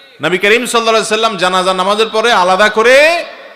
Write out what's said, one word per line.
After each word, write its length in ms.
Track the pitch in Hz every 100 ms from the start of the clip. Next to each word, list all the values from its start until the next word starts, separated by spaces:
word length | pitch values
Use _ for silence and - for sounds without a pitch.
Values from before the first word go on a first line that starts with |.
| - -
নবী 160 | 151 180
করিম 280 | 202 233 247
সাল্লাল্লাহু 240 | 233 226
আলাইহি 200 | 220 -
সাল্লাম 280 | 220 226 196
জানাজা 360 | 180 185 190
নামাজের 360 | 185 185 208 220
পরে 240 | 220 233
আলাদা 360 | 233 180 185 208
করে 560 | 208 233 269 311 339 - - -